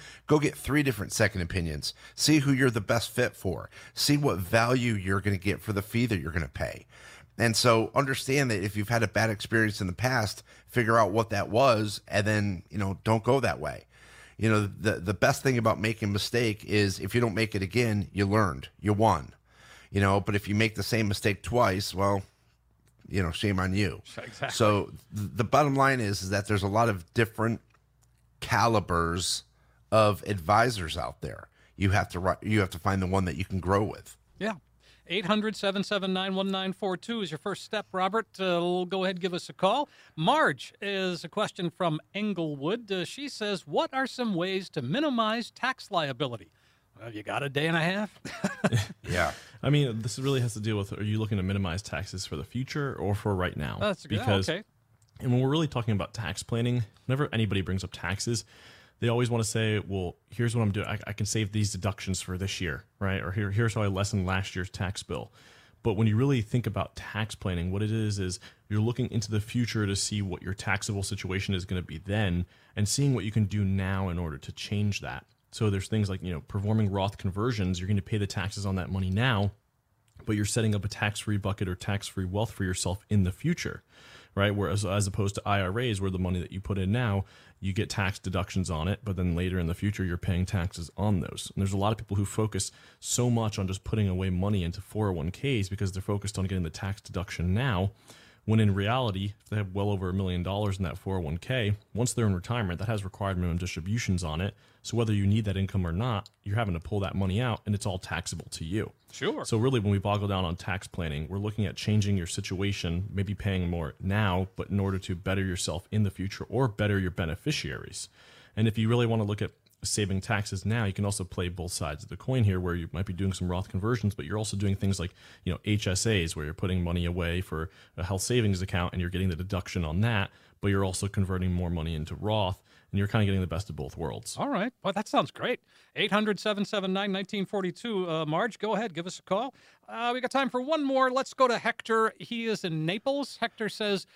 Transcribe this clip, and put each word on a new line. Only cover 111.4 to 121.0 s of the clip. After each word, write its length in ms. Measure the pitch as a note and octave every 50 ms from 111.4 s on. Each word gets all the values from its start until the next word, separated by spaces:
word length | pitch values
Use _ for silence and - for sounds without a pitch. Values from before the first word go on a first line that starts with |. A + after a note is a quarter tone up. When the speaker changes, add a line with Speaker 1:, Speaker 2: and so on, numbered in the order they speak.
| G2+ G#2+ G#2 - G#2
Speaker 3:
at 100 | E2+ -
changing 400 | - - G#2+ G#2 G#2+ G2 G2+ G2+
your 120 | F#2+ E2+
situation, 760 | F2 - - F#2+ - G2 F2+ G2+ G2+ G2+ - - F2 E2+ F2 F#2+ G2+ -
maybe 220 | G2 G2 G2 G2
paying 340 | - - G2+ F#2+ F#2 F2+ F2
more 260 | F2 E2+ D#2+ C#2 - -
now, 480 | F2+ F#2+ G2 G#2+ A2 G2 F2+ F#2 F#2+ F#2 -
but 140 | - - -
in 100 | F#2 G2+
order 180 | G2 G2 F#2+ F#2
to 160 | - - F#2
better 280 | E2+ F#2+ F#2+ F#2+ G2 F#2+
yourself 420 | F#2+ F2+ F2+ - - D#2 E2 - _
in 120 | G#2+ G#2+ G#2+
the 60 | F#2+
future 360 | - - F#2 G2 - - -
or 220 | - - A#2+ C3+ A#2+
better 280 | G2+ - G#2 G#2 G2+
your 140 | G2 F#2 F2+
beneficiaries. 960 | F2 - F2+ D#2+ D#2 - - D3 D3+ - - D2 B1+ G1+ - - - - - - _ - - - - - - - _
And 140 | G#2 A2 A2+
if 80 | G#2
you 100 | A2+ A2
really 180 | A2 A#2+ A#2+ A#2+
wanna 200 | A2+ A#2 A2+ G#2+
look 160 | G2+ G#2 G2+
at 100 | G#2 - - _ _ _ _ _ -
saving 380 | - - - G#2 F#2 F#2+ F#2+
taxes 440 | - - A2+ G2 G2 - G2 F2+ -
now, 200 | G2+ A2 A#2+ A2
you 80 | G2 F#2
can 120 | -